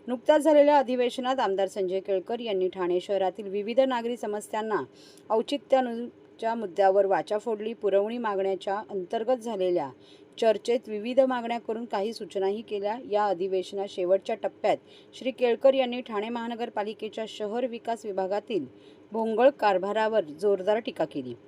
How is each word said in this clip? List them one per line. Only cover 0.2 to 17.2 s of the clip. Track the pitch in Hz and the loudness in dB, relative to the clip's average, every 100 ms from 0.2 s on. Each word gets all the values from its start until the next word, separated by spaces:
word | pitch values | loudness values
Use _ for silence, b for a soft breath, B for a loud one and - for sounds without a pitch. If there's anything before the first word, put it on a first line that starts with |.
| - 311 | 2 4
झालेल्या | 294 294 285 294 | 6 8 8 6
अधिवेशनात | 240 254 247 247 254 262 | 4 0 -2 -2 -2 0
आमदार | 214 190 190 | 0 0 -2
संजय | 214 185 190 | -2 -2 -2
केळकर | 190 190 175 233 | -2 -2 -2 -6
यांनी | 233 190 185 | -4 -2 -2
ठाणे | 190 180 180 | 0 0 0
शहरातील | 175 196 185 185 202 | 0 0 0 -2 -6
विविध | 202 208 240 | -6 -2 2
नागरी | 269 247 233 240 | 2 2 -4 -6
समस्यांना | 214 208 - 214 220 190 127 B B B B | -6 -6 -4 -4 -2 -2 -4 B B B B
औचित्यानुच्या | 226 - 285 - 262 254 233 240 - - - 226 233 | 0 0 -4 2 2 2 -4 -10 -14 -20 -8 -4 -4
मुद्द्यावर | 208 170 190 196 196 | -4 4 6 6 6
वाचा | 175 156 208 | 2 0 -4
फोडली. | 240 214 220 | -2 -4 -6
पुरवणी | 226 202 196 208 240 | -4 2 2 2 -2
मागण्याच्या | 220 196 190 185 208 196 220 | -2 -2 0 -2 -2 -4 -4
अंतर्गत | 190 175 226 226 254 | -8 -4 -4 0 -2
झालेल्या | 226 208 185 175 139 - B B B - | -2 -2 0 0 -2 -8 B B B 0
चर्चेत | 226 208 - 240 220 | 2 2 0 -2 -2
विविध | 208 226 254 | -8 -2 2
मागण्या | 262 247 233 233 | 2 2 -4 -6
करून | 226 226 240 | -6 -8 -6
काही | 208 208 | -4 -4
सूचनाही | 220 190 202 190 208 | -6 -8 -2 -2 -2
केल्या. | 214 208 202 240 190 | -6 -6 -6 -6 -2
या | 208 208 | 0 0
अधिवेशनात | 175 190 190 185 202 202 | 0 -2 -2 -4 -6 -8
शेवटच्या | - 175 190 - - | -4 0 0 0 -6
टप्प्यात | 190 - 208 151 - B B | -6 -2 -2 -2 -4 B B
श्री | - 247 | -10 -8
केळकर | - 247 233 269 | -2 0 4 4
यांनी | 269 247 247 | 4 2 -2
ठाणे | 240 208 220 | -6 -6 -4
महानगरपालिकेच्या | 240 233 233 233 - 208 214 220 226 | -6 -6 -6 -6 -6 -6 -6 -10 -8